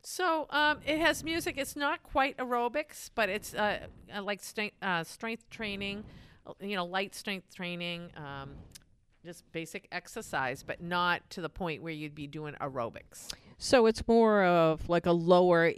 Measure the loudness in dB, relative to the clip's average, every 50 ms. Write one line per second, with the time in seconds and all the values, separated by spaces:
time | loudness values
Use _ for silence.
0 | -16 -12 -4 -2 0 0 0 0 -2 -2 0 2 2 2 2 0 -2 -2 0 2
1 | 2 2 2 0 -2 -4 -4 -4 -4 -4 -4 -6 -6 -6 -4 -4 -2 -2 -2 -4
2 | _ -2 0 0 0 0 0 -6 -4 -2 -2 -2 -2 -2 -2 -4 -6 -6 -10 -18
3 | -16 -8 -2 -2 -2 0 -2 -6 -8 -8 -4 -2 -2 -2 -2 -4 -8 -14 -20 -20
4 | -18 -14 -12 -8 -6 -6 -6 -8 -8 -12 -6 -6 -6 -6 -6 -6 -4 -2 -2 -2
5 | -4 -6 -10 -10 -8 -8 -8 -8 _ -18 -14 -10 -8 -8 -8 -6 -6 -8 -8 -8
6 | -12 -14 -18 -20 -20 -20 -20 _ -20 -20 -16 -12 -8 -6 -4 -4 -4 -4 -4 -4
7 | -4 -4 -8 -12 -8 -8 -8 -8 -10 _ -14 -10 -8 -8 -8 -6 -6 -8 -8 -8
8 | -12 -14 -14 -14 -14 -12 -12 -12 -12 -12 -14 -18 -20 -20 -20 -20 _ _ _ _
9 | _ _ _ _ -18 -18 -18 -18 _ _ -10 -8 -8 -8 -12 -14 _ -10 -12 -12
10 | -10 -10 -14 -12 -10 -6 -4 -2 -2 -2 -4 -6 -8 -12 -10 -10 -6 -4 -2 0
11 | 2 0 0 -2 _ -10 -12 -10 -10 -8 -8 -6 -6 -6 -6 -6 -8 -10 -10 -10
12 | -10 -10 -10 -12 -12 -12 -10 -10 -10 -10 -10 -8 -8 -6 -4 -4 -6 -6 -8 -12
13 | -20 -20 -20 -18 -14 -14 -16 -16 -16 -20 -18 -8 0 4 6 8 8 6 4 2
14 | 2 4 6 6 6 6 6 6 6 6 6 6 6 6 4 2 0 0 2 2
15 | 4 4 4 4 6 8 8 8 8 8 6 6 6 4 2